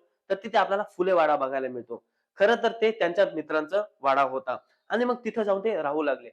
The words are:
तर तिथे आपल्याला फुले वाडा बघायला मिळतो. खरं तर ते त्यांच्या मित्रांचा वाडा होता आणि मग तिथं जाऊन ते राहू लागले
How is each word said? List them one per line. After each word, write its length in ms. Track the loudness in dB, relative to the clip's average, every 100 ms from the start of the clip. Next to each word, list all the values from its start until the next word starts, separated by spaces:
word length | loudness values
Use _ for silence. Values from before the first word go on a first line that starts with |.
| -10 _ -6
तर 40 |
तिथे 240 | -6 -2 0
आपल्याला 260 | 2 0 -2 -2
फुले 160 | 2
वाडा 240 | 4 4 2
बघायला 320 | 0 -4 -4
मिळतो. 360 | -8 -12 -14 _ _ _ 0
खरं 180 | 2 4
तर 100 | 0 0
ते 100 | -2
त्यांच्या 360 | 0 0 2 0
मित्रांचा 480 | -2 -4 -2 0 -2 -4 _
वाडा 220 | 2 2
होता 340 | 2 -2 -6 -8 -10 _ -4
आणि 160 | -2
मग 200 | 0 -2
तिथं 180 | -4 -2
जाऊन 220 | 0 0
ते 180 | 0 -2
राहू 200 | -2 0
लागले 280 | 0 -2 -6